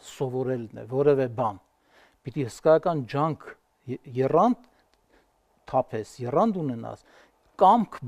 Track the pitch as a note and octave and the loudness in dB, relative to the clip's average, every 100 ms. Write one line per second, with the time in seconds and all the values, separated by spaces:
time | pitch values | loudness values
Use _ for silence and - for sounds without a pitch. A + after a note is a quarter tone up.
0 | - - C3+ B2+ B2+ C3 A2 A2+ A2+ C3 | -12 -8 -6 -4 -4 -4 -6 -12 -6 0
1 | C#3+ C#3 C3 A2+ A#2 G2 _ _ _ _ | 2 2 2 -2 -4 -4 _ _ _ _
2 | _ _ - D3+ B2+ - D#3+ D#3+ F3 E3 | _ _ -12 -8 -8 -2 4 4 4 -4
3 | A#2+ C#3 D#3+ D3+ - - _ _ - B2 | -4 -2 -2 -4 -12 -20 _ _ -14 -12
4 | - B2 C3 D3+ A3 B3 _ _ _ _ | -8 -2 2 4 4 2 _ _ _ _
5 | _ _ _ _ _ _ - C3 - A2+ | _ _ _ _ _ _ -4 -2 -2 -4
6 | G#2 - A#2+ C#3 A3+ F#3+ D3+ A#2 A2+ A2+ | -10 -10 -2 2 2 0 -4 -6 -10 -14
7 | _ _ _ _ _ - F#3 A#3 G#3 - | _ _ _ _ _ 4 6 6 2 -4